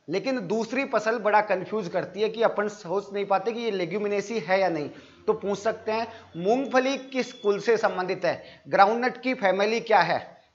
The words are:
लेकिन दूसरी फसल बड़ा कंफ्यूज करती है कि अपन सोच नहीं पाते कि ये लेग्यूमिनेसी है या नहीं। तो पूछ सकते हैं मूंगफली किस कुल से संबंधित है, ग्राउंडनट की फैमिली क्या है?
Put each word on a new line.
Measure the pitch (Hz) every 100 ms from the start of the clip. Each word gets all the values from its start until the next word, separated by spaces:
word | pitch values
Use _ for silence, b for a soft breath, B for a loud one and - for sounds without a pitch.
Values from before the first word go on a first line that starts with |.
| -
लेकिन | 180 240 254 170
दूसरी | 220 220 254
फसल | 262 220 220 233
बड़ा | 202 208
कंफ्यूज | 208 185 170 214 170
करती | 180 139 196
है | 214
कि | 220
अपन | 214 202 208
सोच | 208 165 196 202
नहीं | 196 196
पाते | 190 190
कि | 233
ये | 233
लेग्यूमिनेसी | 196 170 202 202 202 202 226
है | 165 190
या | 185
नहीं। | 160 135 B B B -
तो |
पूछ | 214 196 202
सकते | 226 214 -
हैं | 220 233 B B 160
मूंगफली | 185 254 262 254 262 277
किस | 269 262 240
कुल | - 208 202
से | - 214
संबंधित | 202 185 185 180
है, | 165 127 B B 139
ग्राउंडनट | 180 196 233 247 -
की | 254
फैमिली | 190 190 185 208 226
क्या | - 202
है? | 165 135 - b b